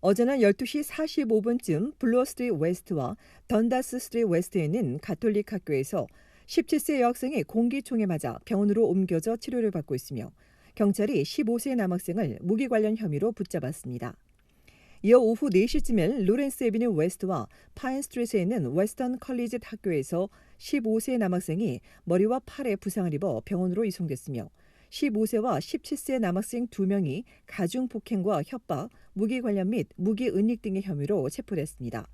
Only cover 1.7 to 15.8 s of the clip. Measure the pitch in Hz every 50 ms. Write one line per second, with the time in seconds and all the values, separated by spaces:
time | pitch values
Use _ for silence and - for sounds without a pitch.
1.7 | 160 147 196 277 302 _ - 233 226 247 254 254 - - 247 247 208 147 151 165
2.7 | 180 180 - - 190 151 131 123 196 - - - - - _ - 247 214 226 233
3.7 | 247 254 262 - - 254 - - - 233 233 208 170 165 180 - - 190 160 147
4.7 | 165 233 220 139 123 151 - - 160 - - 226 214 208 208 - 220 185 - -
5.7 | 151 135 135 - - 185 127 - - - - _ _ - - - - - - -
6.7 | - 302 - - 302 277 247 240 247 - - 254 302 247 147 - - 220 233 240
7.7 | 240 277 277 - 262 226 214 190 170 151 - 127 - - - - 226 196 208 208
8.7 | 202 214 233 - 175 190 190 175 180 165 160 220 226 226 - - 240 247 226 214
9.7 | 185 175 143 - 143 123 - - 143 120 - - - _ _ _ _ _ _ -
10.7 | _ - 220 202 196 - 202 220 285 190 139 - - - 294 214 233 240 - 285
11.7 | 262 240 202 185 180 180 - - 175 202 214 147 107 - - 175 214 220 277 247
12.7 | 240 220 214 214 214 220 220 180 147 143 175 226 220 - 208 - - 170 139 127
13.7 | 156 - - 123 123 123 120 123 - _ _ _ _ _ _ _ _ _ _ -
14.7 | _ _ - - - - - 190 233 254 247 220 233 220 - 285 185 185 208 247
15.7 | - 302